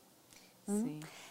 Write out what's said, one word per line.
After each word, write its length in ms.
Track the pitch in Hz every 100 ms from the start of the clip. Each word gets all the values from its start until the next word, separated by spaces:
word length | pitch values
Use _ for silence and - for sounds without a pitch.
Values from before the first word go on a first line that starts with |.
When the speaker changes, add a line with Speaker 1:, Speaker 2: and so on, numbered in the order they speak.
| - - - - - - -
Speaker 1:
¿m? 160 | 208
Speaker 2:
Sí. 180 | 220 151 156 - -